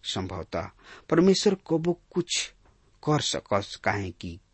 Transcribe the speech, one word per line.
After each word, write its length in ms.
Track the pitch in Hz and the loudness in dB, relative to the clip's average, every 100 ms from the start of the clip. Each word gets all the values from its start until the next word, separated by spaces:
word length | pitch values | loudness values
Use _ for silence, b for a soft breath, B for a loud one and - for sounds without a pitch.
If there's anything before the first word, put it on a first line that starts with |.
संभवतः 640 | - - 90 90 80 - 73 _ B B B | -6 -6 -6 -8 -6 -6 -6 _ B B B
परमेश्वर 460 | 165 185 190 214 190 | 4 6 6 4 0
कबो 440 | - 160 165 170 _ | -2 -2 0 -4 _
कुछ 420 | - 175 - - _ _ _ _ _ | -4 -2 -4 -6 _ _ _ _ _
कर 180 | - 151 | 0 0
सकस, 540 | - 69 - 101 98 - | 0 -6 -2 -2 -2 -6
काहे 280 | - 98 98 | -2 -2 -4
कि 280 | - 90 85 _ | -8 -12 -12 _